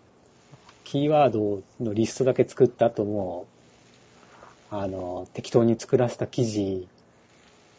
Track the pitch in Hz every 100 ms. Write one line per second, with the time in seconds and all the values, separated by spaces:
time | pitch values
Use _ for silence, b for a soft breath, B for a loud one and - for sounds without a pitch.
0 | _ _ _ _ _ - - _ - 143
1 | 147 151 135 107 104 98 - - 117 104
2 | 110 - 127 120 120 - 123 - 135 -
3 | 104 104 92 87 98 _ _ _ _ b
4 | b b b b b - _ 104 95 95
5 | 90 90 95 - - 127 117 113 - 127
6 | 120 - 110 - 113 107 98 92 90 _
7 | _ _ _ _ _ _ _